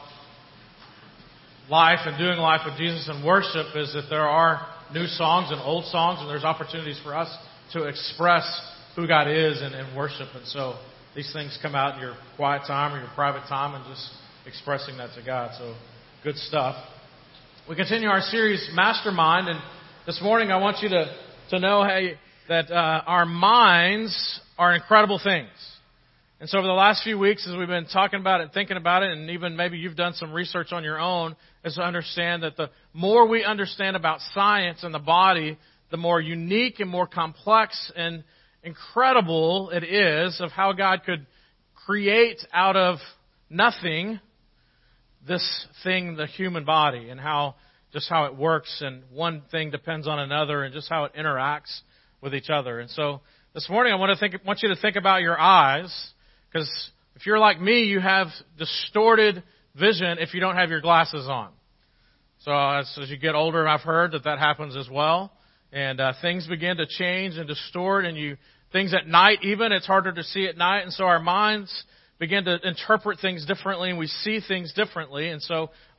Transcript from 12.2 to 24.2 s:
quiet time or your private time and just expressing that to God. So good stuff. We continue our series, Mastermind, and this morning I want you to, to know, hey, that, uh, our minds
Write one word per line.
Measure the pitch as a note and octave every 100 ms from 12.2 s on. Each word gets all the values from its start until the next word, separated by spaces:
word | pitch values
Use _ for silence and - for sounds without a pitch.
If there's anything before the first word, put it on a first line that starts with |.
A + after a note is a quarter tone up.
| - -
quiet | C#3+ C#3+ -
time | C#3 D3
or | C#3+
your | B2 -
private | C#3+ C#3 -
time | C3+ C#3+
and | C#3 C3
just | B2 - - - - C3
expressing | - - C#3 - C3
that | A#2+ A#2+
to | A#2
God. | B2+ A#2+ A2+
So | A#2+ A2+ - - - - D3
good | C#3+
stuff. | - D#3 C3 - - - - - - - - - -
We | D#3+
continue | F#3+ A3+ G#3+
our | F#3+
series, | F#3 A3+ A3 F#3+ D3
Mastermind, | E3 G3+ A3 G#3+ F3+ D#3+ F3 F3+
and | D#3+ - - - - -
this | E3
morning | G3+ A3+ G#3+
I | F#3+
want | G3 G3+
you | G#3
to, | F3+ D3 - - - -
to | F#3
know, | F#3+ G3+ G3+
hey, | F#3+ F#3 D3+ _ _ -
that, | E3 D#3+
uh, | F3 D#3+ D#3+ E3
our | F3 E3+
minds | E3+ F#3+ A#3+ G#3+ E3+ F3 G#3+ A3+ -